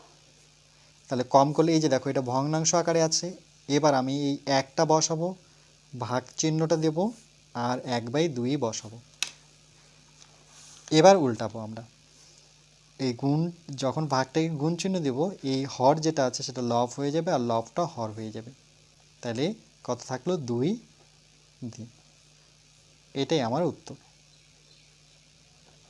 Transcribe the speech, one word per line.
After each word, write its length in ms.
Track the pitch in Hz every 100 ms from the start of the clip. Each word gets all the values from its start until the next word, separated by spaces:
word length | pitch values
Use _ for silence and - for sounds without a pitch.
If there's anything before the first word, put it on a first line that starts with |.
| - - - - - _ _ _ - _ -
তাহলে 160 | 123
কম 280 | 123 135 139
করলে 200 | 147 165
এই 80 | 160
যে 80 | 156
দেখো 220 | 131 139
এটা 100 | 135
ভগ্নাংশ 540 | 123 131 143 156 160
আকারে 280 | 175 165 165
আছে, 300 | 160 165 175 180 - - -
এবার 260 | 143 147
আমি 200 | 131 131 139 143
এই 80 | 139 -
একটা 380 | 135 135 -
বসাবো, 500 | 160 156 156 160 175 185 - _ - _ _ 127
ভাগ 240 | 120 123 - -
চিহ্নটা 400 | 160 156 160 165
দেব 340 | 160 151 214 240 - _ _
আর 260 | 120 120 127
এক 260 | 131 120 117
বাই 180 | 139 170
দুই 280 | 123 120 143
বসাবো। 440 | 117 107 107 117 - - - - - - - - - - - - - - - - - - -
এবার 260 | 156 175 196
উল্টাবো 420 | 135 110 113 113
আমরা, 280 | 110 110 113 - _ - - - - _ _ _ _ -
এই 140 | 131
গুণ 380 | 120 139 151 170 175 - 135
যখন 300 | 131 135 156
ভাগটাকে 420 | 131 131 160 165
গুণ 280 | 151 156 175
চিহ্ন 240 | 190 185
দেব, 300 | 143 123 180 190
এই 220 | 139 135
হর 360 | 135 - 127 160
যেটা 260 | 156 156 127
আছে 160 | -
সেটা 200 | 135 127
লব 260 | 120 117 123 -
হয়ে 160 | 143
যাবে 200 | 156 165
আর 80 | 147
লবটা 420 | 120 117 113 -
হর 260 | 170 - 110
হয়ে 180 | 107 110
যাবে, 200 | 110 117 135 - _ _ _ _ _
তাহলে 340 | 120 113 160 226 - _
কত 140 | - 120 -
থাকলো? 280 | 127 180 180
দুই 400 | 120 120 147 233 - - - _ - - _ -
দিন। 220 | 120 - 117 - - _ _ _ _ _ _ _ _ _ _
এটাই 260 | 139 135 160
আমার 220 | 117 135
উত্তর। 300 | 170 - - - - _ _ - _ _ - - - _ _ _ _ _ _ _ - -